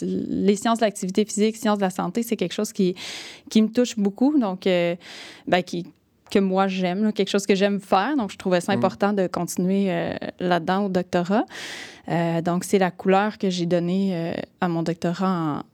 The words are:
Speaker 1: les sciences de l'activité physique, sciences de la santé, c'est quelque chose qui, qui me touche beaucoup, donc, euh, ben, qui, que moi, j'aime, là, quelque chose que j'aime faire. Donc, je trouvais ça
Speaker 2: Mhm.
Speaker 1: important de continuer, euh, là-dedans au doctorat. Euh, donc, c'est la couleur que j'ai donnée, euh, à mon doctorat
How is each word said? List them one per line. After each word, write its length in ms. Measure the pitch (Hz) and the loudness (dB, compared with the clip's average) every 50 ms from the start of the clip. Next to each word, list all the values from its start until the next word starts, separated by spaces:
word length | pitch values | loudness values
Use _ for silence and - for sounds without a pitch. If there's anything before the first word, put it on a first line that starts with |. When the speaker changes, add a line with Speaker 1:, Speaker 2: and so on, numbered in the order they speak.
Speaker 1:
les 540 | 175 185 185 - - - 73 - 185 196 214 | -6 -4 -4 -4 -4 -4 -2 0 2 2 2
sciences 240 | 196 - 233 233 220 | 2 2 0 0 2
de 40 | 233 | 0
l'activité 400 | 202 - - 196 185 190 214 208 | 0 0 -2 -6 -2 0 0 0
physique, 320 | - - 202 208 220 220 | 0 0 0 0 0 0
sciences 220 | - - 214 208 202 | -2 0 0 0 2
de 60 | 196 | 0
la 40 | 185 | -2
santé, 340 | 185 - 170 175 - 233 | 0 -2 -4 -2 -2 -4
c'est 140 | 233 - 220 | -2 -2 -2
quelque 160 | - 185 170 | -2 -2 -4
chose 220 | - - 214 - - | -2 -4 -6 -4 0
qui, 200 | - 190 180 180 - - - - - - - - - - - | 0 0 0 0 -2 -10 -12 -12 -14 -14 -16 -18 -20 -10 2
qui 140 | - 220 | 2 4
me 60 | 220 214 | 4 4
touche 280 | 220 247 247 240 - 214 | 2 0 0 0 0 -2
beaucoup, 400 | 196 202 196 - 247 285 302 277 | -2 -2 0 2 2 4 4 2
donc, 280 | 226 190 185 185 - | 2 0 -4 -2 0
euh, 300 | 196 180 175 175 170 175 - - - - - - - - - - | 2 2 4 2 0 -2 -4 -8 -18 -18 -18 -18 -18 -20 -12 -2
ben, 160 | - 180 180 | 2 2 2
qui, 240 | 180 - 180 170 175 - _ _ _ _ _ _ _ - | 2 -2 -6 -8 -8 -10 _ _ _ _ _ _ _ 0
que 80 | - 202 | 2 2
moi, 300 | 196 190 185 190 196 196 | 2 4 2 2 2 2
j'aime, 360 | 185 190 185 175 180 202 220 | 0 0 0 0 0 0 0
là, 80 | 214 | 0
quelque 180 | 208 - 196 - | 2 0 -2 0
chose 160 | - 202 - | 0 -2 2
que 80 | - 202 | 2 2
j'aime 260 | 185 202 202 202 196 | 4 4 2 2 -2
faire. 360 | - - 202 190 202 262 311 | 0 2 2 2 2 2 0
Donc, 160 | 269 208 190 | -2 -2 -4
je 40 | - | -6
trouvais 240 | - - 190 180 175 | -6 0 0 2 2
ça 120 | 175 - | 2 0
Speaker 2:
Mhm. 60 | 202 - | 0 2
Speaker 1:
important 340 | - 185 - - 202 202 208 | 2 0 0 0 0 0 2
de 140 | 196 180 175 | 0 0 0
continuer, 580 | - 180 170 - - - 175 185 196 196 202 190 | -2 -4 -4 -4 -2 -2 0 2 2 2 0 0
euh, 260 | 170 170 165 - - - - - - - | 0 -2 -2 -4 -6 -6 -8 -10 -8 -4
là-dedans 440 | 180 180 175 170 160 180 185 196 208 | 0 0 0 0 2 0 0 0 0
au 40 | 190 | 0
doctorat. 560 | 185 180 175 - - 180 175 175 202 240 370 - - - - - - - - - - - - - | 0 -2 -2 0 0 0 0 2 0 0 0 -2 -8 -14 -14 -12 -12 -14 -14 -16 -18 -14 -6 -2
Euh, 320 | 160 170 170 165 170 165 | -2 0 0 0 0 0
donc, 220 | 160 175 170 185 - | 0 0 -2 -2 0
c'est 140 | - 208 190 | 2 2 2
la 120 | 190 175 | 2 2
couleur 480 | - - - 190 190 196 208 214 - - | -2 -2 2 2 4 4 2 0 -2 -2
que 100 | 208 190 | -2 -2
j'ai 160 | 180 180 170 | 0 0 0
donnée, 460 | 170 180 175 170 175 185 196 196 190 180 | 0 0 0 0 0 0 0 0 0 -2
euh, 180 | 165 165 170 - - 50 _ _ - | -2 -4 -4 -6 -8 -10 _ _ -4
à 80 | 190 175 | -2 -2
mon 140 | 165 165 | 0 0
doctorat 840 | 165 165 170 - - 170 175 180 190 190 185 170 160 151 139 - - _ | -2 -2 -4 -2 -2 -2 -2 0 0 0 0 0 -2 -2 -4 -6 -8 _